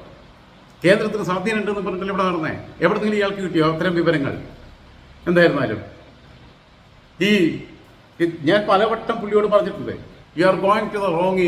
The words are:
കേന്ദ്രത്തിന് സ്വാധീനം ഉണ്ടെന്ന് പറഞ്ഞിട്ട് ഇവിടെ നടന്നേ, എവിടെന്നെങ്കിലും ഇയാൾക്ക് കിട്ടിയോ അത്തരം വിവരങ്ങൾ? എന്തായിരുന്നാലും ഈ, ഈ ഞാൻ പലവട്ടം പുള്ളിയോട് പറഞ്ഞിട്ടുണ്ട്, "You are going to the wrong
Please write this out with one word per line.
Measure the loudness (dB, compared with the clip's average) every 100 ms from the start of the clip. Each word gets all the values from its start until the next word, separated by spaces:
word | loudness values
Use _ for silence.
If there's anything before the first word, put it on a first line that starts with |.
| -18 -20 -20 -20 -20 -20 -20 0
കേന്ദ്രത്തിന് | 2 4 2 -4 -4
സ്വാധീനം | -2 -2 -2
ഉണ്ടെന്ന് | -2 -4 -4
പറഞ്ഞിട്ട് | -4 -4
ഇവിടെ | -2 0
നടന്നേ, | 0 -4 -6 -12 -2
എവിടെന്നെങ്കിലും | 0 2 0 0
ഇയാൾക്ക് | -2 -2 -2
കിട്ടിയോ | 0 2
അത്തരം | 0 0 0
വിവരങ്ങൾ? | 0 -2 -4 -8 -12 -20 -20 -20 -20 -20 -20 -10 0
എന്തായിരുന്നാലും | 4 4 2 -2 -6 -10 -18 -20 -20 -20 -20 -20 -20 _ -20 -20 -20 -14 -2 2
ഈ, | 4 2 -2 -12 -20 -20 -20 -14 -4
ഈ | -2 -2 2
ഞാൻ | 2 4
പലവട്ടം | 2 2 -2 -4 -4
പുള്ളിയോട് | 0 0 4
പറഞ്ഞിട്ടുണ്ട്, | 2 0 -6 -8 -10 -14 -20 -8 0
"You | 2
are | 2 2
going | 0 -2
to | -4
the | -2 0
wrong | 0 2